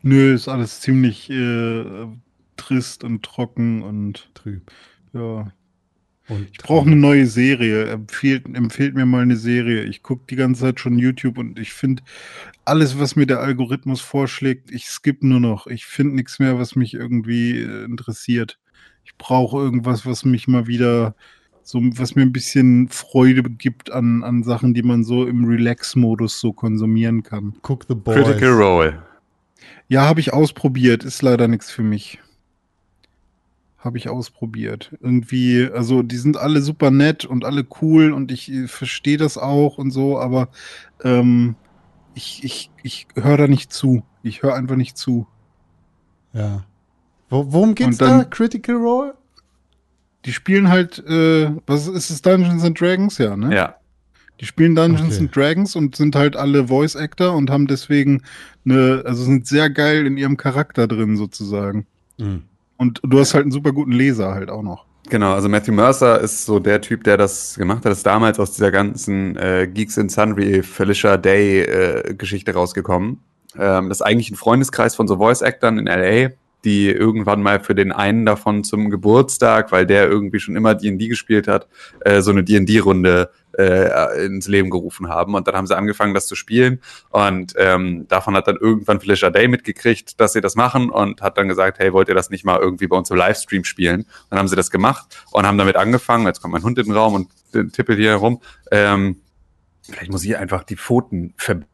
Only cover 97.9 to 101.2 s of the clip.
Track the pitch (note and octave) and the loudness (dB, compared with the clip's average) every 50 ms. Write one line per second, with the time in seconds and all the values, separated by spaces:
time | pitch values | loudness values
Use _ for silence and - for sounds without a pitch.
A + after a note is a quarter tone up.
97.9 | A2+ G2+ G#2+ A2 G#2+ G2+ G#2 A#2+ A#2+ A#2 _ - - _ _ - - G#2 G#2 G2+ | 0 2 2 2 2 2 2 0 -2 -2 _ -20 -20 _ _ -2 2 2 2 2
98.9 | G2+ G2+ G2 G2 F2+ _ _ _ _ _ _ _ _ _ _ _ _ _ _ - | 2 0 0 -2 -4 _ _ _ _ _ _ _ _ _ _ _ _ _ _ -20
99.9 | - - F2 F2+ F#2+ F#2 E2+ G2+ A2 - G2 F2+ G2 F2+ - - G#2 - - - | -18 -16 -12 -10 -8 -6 -4 -4 -4 -4 -4 -6 -6 -6 -6 -10 -14 -14 -4 0
100.9 | A#2+ B2 B2 _ - F2 | 0 0 0 _ -8 -8